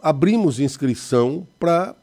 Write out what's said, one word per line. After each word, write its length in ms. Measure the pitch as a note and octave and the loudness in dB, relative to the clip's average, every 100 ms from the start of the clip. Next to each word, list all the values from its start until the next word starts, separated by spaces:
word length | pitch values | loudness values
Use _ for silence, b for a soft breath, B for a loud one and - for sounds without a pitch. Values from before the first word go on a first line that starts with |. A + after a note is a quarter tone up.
abrimos 580 | D#3+ C#3+ F3 A3+ F#3+ A#2 | -2 2 2 2 0 0
inscrição 840 | C#3 - C3+ A2+ - B2 B2 D#3 F3+ _ | -4 -2 -4 -4 0 0 0 -2 -12 _
pra 380 | E3+ E3+ F#3 - | 0 0 -2 -10